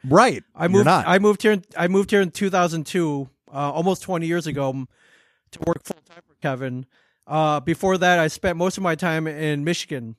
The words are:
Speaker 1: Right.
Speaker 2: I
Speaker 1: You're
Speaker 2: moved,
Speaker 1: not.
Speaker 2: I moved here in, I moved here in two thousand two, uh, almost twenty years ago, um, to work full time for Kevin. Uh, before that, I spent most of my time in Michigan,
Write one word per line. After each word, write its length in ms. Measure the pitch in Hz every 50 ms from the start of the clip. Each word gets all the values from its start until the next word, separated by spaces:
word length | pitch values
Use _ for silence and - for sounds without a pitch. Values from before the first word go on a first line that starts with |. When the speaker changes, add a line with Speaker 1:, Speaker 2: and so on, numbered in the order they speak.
| - 131
Speaker 1:
Right. 360 | 143 185 - - 139 - - _ _
Speaker 2:
I 100 | - 165
Speaker 1:
You're 60 | 87
Speaker 2:
moved, 140 | - 101 127
Speaker 1:
not. 220 | 156 185 147 110 160
Speaker 2:
I 100 | 180 196
moved 240 | 202 208 202 -
here 100 | - 214
in, 120 | 214 190 - _ -
I 120 | 165 175 180
moved 220 | 185 196 196 -
here 80 | 214 202
in 100 | 196 165
two 180 | - - 202 190
thousand 380 | 185 180 175 165 165 160 139
two, 420 | - - 180 170 151 143 139 135 - _ _ _ _
uh, 200 | 143 139 143 143
almost 300 | 139 165 170 196 185 - -
twenty 240 | - 185 165 165 165
years 180 | 170 175 151
ago, 240 | 156 143 139 139 135
um, 180 | 135 135 127 - _ _ _ _ _ _ _ _ _ _ _ _
to 80 | - - 170
work 160 | 170 165 - -
full 140 | - 175 160 _ _
time 140 | 170 170 _
for 100 | _ _ _
Kevin. 460 | - 143 131 123 135 131 127 127 131 - _ _ _ _ _ _ _
Uh, 320 | - 147 156 156 151 151 143
before 380 | 131 160 165 - 202 190 190 175
that, 200 | 185 180 180 170
I 80 | 160 156
spent 280 | - - - 185 170
most 200 | 165 180 185 - -
of 60 | 190
my 100 | 170 160
time 320 | 147 185 170 160 160 160
in 380 | 156 147 151 156 151 147 143 143
Michigan, 500 | 165 175 - - - 156 127 117 113 113